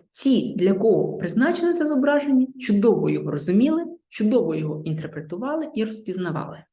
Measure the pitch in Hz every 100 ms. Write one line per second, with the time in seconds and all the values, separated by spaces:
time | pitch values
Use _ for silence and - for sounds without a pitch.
0 | _ - 277 240 - - 185 190 220 185
1 | - - 170 185 285 349 339 339 302 285
2 | 285 294 285 262 254 - - 208 226 170
3 | 156 151 151 143 156 190 277 320 - -
4 | _ - 214 240 165 156 156 151 160 156
5 | - 151 151 175 254 311 311 247 220 220
6 | - 185 180 156 - - -